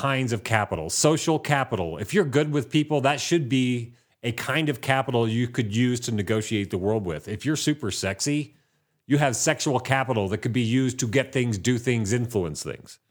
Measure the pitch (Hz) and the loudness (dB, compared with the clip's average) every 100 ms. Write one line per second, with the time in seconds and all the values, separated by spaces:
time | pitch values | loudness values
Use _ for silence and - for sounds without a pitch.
0 | 139 131 127 113 - 110 104 85 80 - | -2 0 0 -2 0 0 0 -4 -4 2
1 | 151 156 - 156 - 143 131 104 82 80 | 4 4 2 0 2 0 0 -2 -2 -4
2 | 107 190 156 143 151 147 120 151 151 151 | -2 0 2 2 2 0 0 0 2 2
3 | 131 143 - 170 127 131 127 123 117 - | 2 0 0 0 2 0 2 -2 -6 -16
4 | _ _ 117 117 - 143 151 123 - 135 | _ _ -6 -4 -2 0 0 -2 0 0
5 | 135 123 113 113 120 120 110 110 123 120 | 2 0 2 0 -2 -2 -2 2 2 0
6 | 120 110 95 110 104 107 98 95 98 110 | -2 -2 0 0 0 -2 -2 -2 0 -2
7 | 90 76 - 104 135 156 - 151 110 - | -2 -6 -8 -6 -4 -2 0 0 -2 -4
8 | 95 98 - 147 143 _ _ _ _ _ | -4 -4 -2 -2 -4 _ _ _ _ _
9 | - 147 143 113 156 151 160 123 - 135 | 0 2 2 2 0 2 2 0 2 0
10 | 127 113 98 104 120 113 113 127 131 123 | 2 0 0 -2 0 0 2 2 0 -2
11 | 117 135 127 135 120 101 104 123 123 117 | 0 0 0 0 0 0 0 0 2 0
12 | 98 123 120 107 85 76 76 - - - | 2 0 0 -2 -2 -6 -8 -10 -14 -20
13 | _ | _